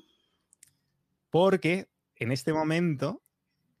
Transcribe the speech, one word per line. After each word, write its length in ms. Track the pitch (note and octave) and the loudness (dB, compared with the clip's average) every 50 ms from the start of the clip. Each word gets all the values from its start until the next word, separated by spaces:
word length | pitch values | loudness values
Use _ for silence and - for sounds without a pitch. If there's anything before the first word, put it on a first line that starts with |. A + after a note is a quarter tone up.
| - _ _ _ _ _ _ _ _ _ _ _ - _ _ _ _ _ _ _ _ _ _ _ _ _ | -14 _ _ _ _ _ _ _ _ _ _ _ -20 _ _ _ _ _ _ _ _ _ _ _ _ _
Porque 600 | - D#3+ F#3 F#3+ F#3+ F3+ - D#3 F3 F#3+ F#3+ - _ _ _ _ _ | 2 4 4 4 4 2 0 0 -2 -2 -4 -10 _ _ _ _ _
en 160 | _ A#2 A2+ | _ -4 -4
este 220 | C3+ C3 - D#3+ D#3 | -4 -4 -2 -2 -2
momento 680 | D#3 D#3 D#3 D#3+ E3+ F3 E3+ D3+ B2+ - D3 A3+ E4+ - _ _ _ _ _ _ _ _ _ _ _ | -2 0 0 0 0 0 -2 -2 -2 -4 -6 -6 -8 -14 _ _ _ _ _ _ _ _ _ _ _